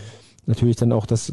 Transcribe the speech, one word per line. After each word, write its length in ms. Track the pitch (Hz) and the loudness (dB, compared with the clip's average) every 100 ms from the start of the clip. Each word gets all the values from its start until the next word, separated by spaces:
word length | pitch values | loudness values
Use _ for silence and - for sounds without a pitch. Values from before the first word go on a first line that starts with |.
| - - - _ - | -20 -20 -20 _ -4
Natürlich 300 | 113 120 113 | 0 2 2
dann 160 | 117 | 2
auch 120 | 117 | 2
das 260 | - 113 - | 0 -2 -2